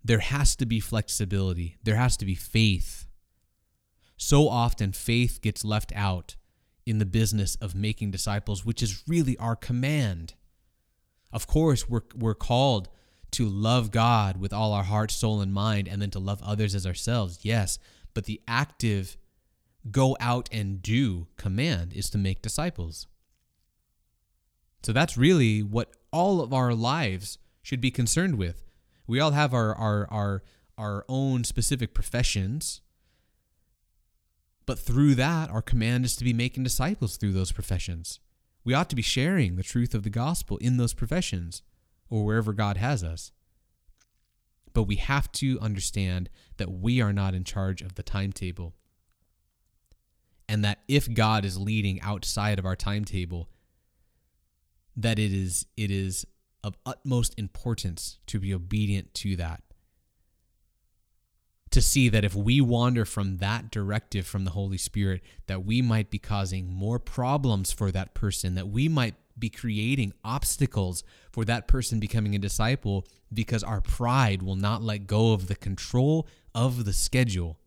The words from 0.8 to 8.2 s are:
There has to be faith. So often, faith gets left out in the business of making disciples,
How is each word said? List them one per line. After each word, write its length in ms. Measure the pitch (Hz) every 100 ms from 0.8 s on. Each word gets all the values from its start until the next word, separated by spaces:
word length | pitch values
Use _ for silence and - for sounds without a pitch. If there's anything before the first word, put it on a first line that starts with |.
| - 113 - - 98 98 95 87 85 -
There 120 | 110 110
has 220 | 123 -
to 80 | 95
be 100 | 90
faith. 720 | - 113 110 90 - - - - _ _ _ _ _ _ _ _ _ -
So 300 | - 143 151
often, 440 | 120 117 - 101
faith 500 | 98 - 117 120 -
gets 240 | 110 - 107
left 260 | 107 - 104
out 400 | 101 90 - - _ _ _ _ -
in 140 | 110
the 60 | 101
business 500 | 110 110 107 98 -
of 200 | 101 95
making 360 | 107 107 104
disciples, 540 | 95